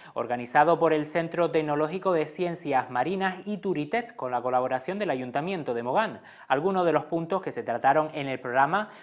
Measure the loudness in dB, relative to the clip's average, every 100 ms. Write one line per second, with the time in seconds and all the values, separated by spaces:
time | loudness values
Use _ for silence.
0 | -12 -8 -4 -4 2 4 6 6 4 2
1 | 0 -2 -2 0 2 2 0 0 0 0
2 | 0 2 0 -2 -4 -4 -2 -2 0 -2
3 | -2 0 -2 -4 -8 -6 -2 -2 -2 -4
4 | -6 -8 -4 -2 0 0 0 -2 -4 -4
5 | -2 -2 -4 -4 -4 -4 -4 -4 0 0
6 | -2 -6 -18 -20 -2 0 2 2 4 2
7 | 0 -4 -2 -2 -2 -6 -4 2 4 4
8 | 2 -2 -4 -4 0 2 4 2 -4 -10